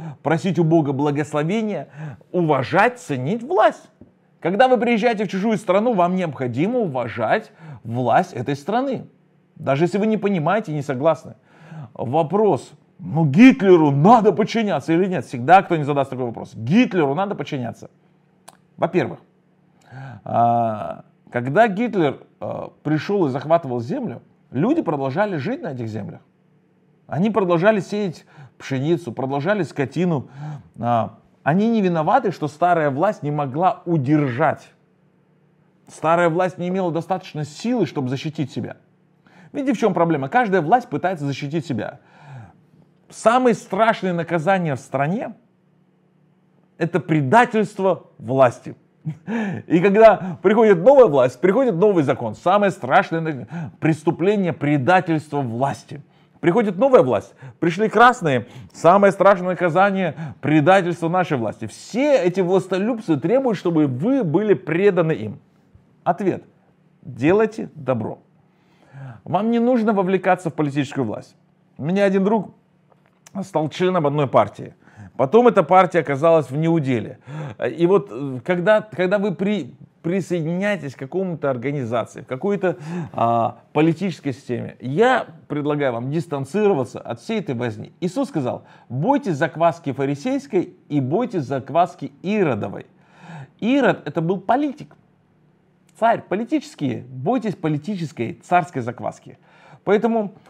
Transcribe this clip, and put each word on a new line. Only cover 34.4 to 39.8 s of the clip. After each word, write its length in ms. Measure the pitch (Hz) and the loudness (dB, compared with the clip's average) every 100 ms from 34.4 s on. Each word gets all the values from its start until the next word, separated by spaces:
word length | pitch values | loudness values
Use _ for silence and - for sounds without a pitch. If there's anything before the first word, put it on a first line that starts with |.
| 156 - - _ _ _ _ _ _ _ _ _ _ _ _ | 0 -2 -8 _ _ _ _ _ _ _ _ _ _ _ _
Старая 420 | - 156 170 175 | -6 0 2 2
власть 280 | 165 185 - | 2 -2 -4
не 120 | 175 | -6
имела 200 | 190 180 | -4 -4
достаточно 520 | 160 165 185 - 151 | -4 -4 -6 -8 -10
силы, 420 | 147 - 226 247 160 | -10 -6 -4 -2 -2
чтобы 220 | - 127 | -2 -4
защитить 440 | 127 160 147 139 | -4 -6 -6 -8
себя. 260 | 131 110 - _ _ _ _ _ _ - | -8 -10 -12 _ _ _ _ _ _ -12
Видите, 220 | 277 269 | -6 -2
в 40 | |
чем 160 | 226 | 0